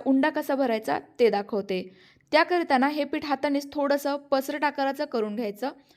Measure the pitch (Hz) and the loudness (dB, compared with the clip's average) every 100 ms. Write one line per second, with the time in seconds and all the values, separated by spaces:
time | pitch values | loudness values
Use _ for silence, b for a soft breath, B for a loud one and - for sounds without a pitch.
0 | - 269 302 302 302 277 262 220 220 - | 2 2 2 0 -2 0 0 0 -2 -6
1 | - - 233 202 202 202 196 185 185 B | -6 2 4 4 -2 -6 -4 -6 -6 B
2 | B B _ 302 330 359 339 262 277 302 | B B _ 4 4 2 2 2 2 0
3 | 285 302 294 277 294 285 285 302 277 285 | -2 -4 -2 -2 0 -2 -2 -2 0 0
4 | 285 285 285 269 269 294 294 285 269 277 | 0 -4 0 -2 0 -2 -2 0 -2 -2
5 | 294 240 214 208 220 208 262 294 b | -4 -2 -4 -4 -6 -6 -8 -8 b